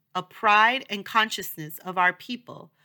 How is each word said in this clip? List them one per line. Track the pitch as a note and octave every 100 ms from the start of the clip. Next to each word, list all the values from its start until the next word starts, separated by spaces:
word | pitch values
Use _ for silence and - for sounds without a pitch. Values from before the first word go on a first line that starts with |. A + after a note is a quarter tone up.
| _ F#3
a |
pride | F3+ - A3 G#3 A3+ C4 -
and | G3+
consciousness | F#3+ A3+ A3 - F3+ - D3+ -
of | F#3 F#3
our | F3+
people, | F3+ - B3 - A#2 - _